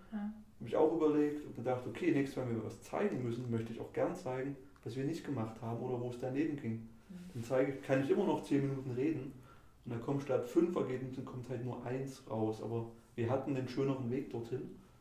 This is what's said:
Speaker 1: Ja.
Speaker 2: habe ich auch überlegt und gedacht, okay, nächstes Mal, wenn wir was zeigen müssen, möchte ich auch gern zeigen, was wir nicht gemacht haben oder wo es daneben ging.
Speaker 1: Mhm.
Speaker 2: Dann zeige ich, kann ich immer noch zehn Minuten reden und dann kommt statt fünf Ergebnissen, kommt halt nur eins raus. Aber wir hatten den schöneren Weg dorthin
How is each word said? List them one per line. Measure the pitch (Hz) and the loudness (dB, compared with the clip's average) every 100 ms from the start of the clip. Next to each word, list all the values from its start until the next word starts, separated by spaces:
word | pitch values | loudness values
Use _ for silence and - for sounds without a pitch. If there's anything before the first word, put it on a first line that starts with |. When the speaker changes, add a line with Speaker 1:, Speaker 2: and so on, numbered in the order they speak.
| - | -10
Speaker 1:
Ja. | 214 | -6
Speaker 2:
habe | 208 214 - - 123 | -6 -8 -14 -14 0
ich | - | 4
auch | 156 160 | 6 6
überlegt | 156 147 147 147 | 6 6 4 2
und | 135 - | -6 -4
gedacht, | 120 127 - | 0 0 -2
okay, | - 180 | 0 2
nächstes | 139 135 - | 4 2 0
Mal, | 123 | -2
wenn | 113 | -2
wir | |
was | 104 - | -2 -8
zeigen | - 160 202 131 | -6 0 2 2
müssen, | 120 117 123 | 0 -2 0
möchte | 113 113 | 0 -2
ich | 113 | -6
auch | 113 | -6
gern | - 147 | 0 0
zeigen, | 175 131 131 139 139 - - | -2 -4 -2 -4 -6 -12 -14
was | 120 123 | -8 -4
wir | |
nicht | 139 165 | -2 -2
gemacht | - 123 110 - | -2 -2 -2 -4
haben | 113 117 | -6 -4
oder | 127 123 | -2 -2
wo | 123 | -4
es | 117 | -4
daneben | 127 135 156 143 | -2 0 0 -2
ging. | 113 113 - - - | -4 -6 -8 -16 -16
Speaker 1:
Mhm. | - - | -16 -10
Speaker 2:
Dann | - | -8
zeige | 117 131 139 | 0 2 2
ich, | 135 | 0
kann | - 135 | 2 2
ich | 139 | 6
immer | 208 | 4
noch | 185 147 | 4 2
zehn | - 139 135 | 2 2 2
Minuten | 135 127 | 0 -2
reden | 120 147 135 139 - - - - - | 0 0 0 -4 -10 -18 -20 -20 -16
und | - | -8
dann | 117 | -6
kommt | 131 139 | -2 -2
statt | 139 127 - | 2 0 4
fünf | 170 - - | 6 6 4
Ergebnissen, | 123 127 127 - | 0 0 -4 -6
kommt | 117 127 123 | -6 -8 -6
halt | 123 | -4
nur | 123 120 | -4 -4
eins | 120 131 139 - - | -4 -4 -4 -8 -6
raus. | 110 110 107 | 0 0 0
Aber | 110 117 113 - - | -2 -2 -4 -8 -12
wir | - 113 | -2 2
hatten | 135 147 | 2 2
den | 135 123 | -2 0
schöneren | 143 139 127 120 | 0 2 2 0
Weg | 123 - | -2 -2
dorthin | 117 117 127 - - - - | -6 -4 -4 -6 -12 -18 -20